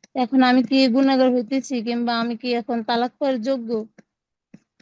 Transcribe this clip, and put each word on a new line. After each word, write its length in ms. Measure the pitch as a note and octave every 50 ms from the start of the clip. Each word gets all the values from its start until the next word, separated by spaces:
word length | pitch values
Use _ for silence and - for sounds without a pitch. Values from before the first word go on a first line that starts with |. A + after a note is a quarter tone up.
| _ _ -
এখন 280 | C4+ B3+ A3+ C4+ C4
আমি 200 | B3+ B3 B3 C4
কি 260 | B3 G#3+ B3+ C4+ C4+ B3+
গুনাহগার 440 | A3+ C4+ C4+ C4+ C4+ B3+ C4 B3+ B3
হইতেছি, 480 | B3 A3+ A3 C4+ C4+ B3 - C4+ A#3+
কিংবা 380 | G#3 A#3 A#3+ A#3+ A#3+ A#3 A#3 A3+
আমি 160 | A3+ A#3+ A#3
কি 120 | A3 - B3 A#3+
এখন 280 | A#3 A3+ - A#3+ A#3
তালাক 300 | G#3+ B3+ A#3+ A#3 A#3+ A#3+ - _
পাওয়ার 240 | D4+ C4+ C4 A#3
যোগ্য? 440 | G#3+ C4+ C4+ B3+ A#3 A3 A#3+ A3 A3 A3 _ - _ _ _ _ _ _ _ _ _ _ - _ _ _ _ _